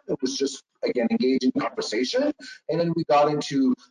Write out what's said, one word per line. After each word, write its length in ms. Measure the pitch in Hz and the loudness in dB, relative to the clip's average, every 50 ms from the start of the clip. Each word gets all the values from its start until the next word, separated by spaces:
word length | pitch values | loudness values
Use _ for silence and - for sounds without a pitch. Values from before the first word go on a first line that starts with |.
| - | -2
It 120 | - 156 - | -4 -6 -4
was 160 | - 127 139 | -4 -4 -2
just, 280 | - 139 - - - - _ _ _ - | -2 -4 -4 -4 -8 -16 _ _ _ -4
again, 240 | 120 139 123 117 110 | -2 0 0 0 0
engaging 400 | 113 113 117 127 135 127 - 131 - - | 0 2 2 2 2 2 2 0 0 0
conversation. 720 | 120 117 - - - - - - - - - 254 285 302 - - - - - - _ - | -2 -4 -4 -6 -6 -4 -2 -2 -2 -2 0 0 0 -2 -2 -6 -10 -18 -18 -12 _ -4
And 100 | 151 165 | -2 0
then 120 | 170 170 165 | 0 0 0
we 80 | 165 160 | -2 0
got 260 | - 151 147 147 151 | 2 4 4 4 4
into 460 | 147 143 - - 147 139 135 131 123 - - _ | 2 0 -2 -2 0 2 2 2 2 0 -4 _